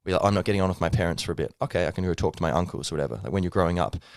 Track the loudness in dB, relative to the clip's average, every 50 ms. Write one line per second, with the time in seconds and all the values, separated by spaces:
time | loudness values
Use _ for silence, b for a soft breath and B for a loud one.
0 | -2 0 2 4 4 4 4 2 2 2 2 2 2 2 2 0 0 0 2 2
1 | 2 0 0 -2 -4 -4 -2 -2 -4 -4 -4 -4 -4 -2 0 0 0 0 0 -2
2 | -2 -2 0 0 0 -2 -2 0 0 0 2 2 0 0 -2 -6 -6 -4 -2 -2
3 | -2 -2 -4 -6 -6 -4 -2 -2 -2 0 2 2 2 2 2 0 0 -2 -4 B
4 | B B B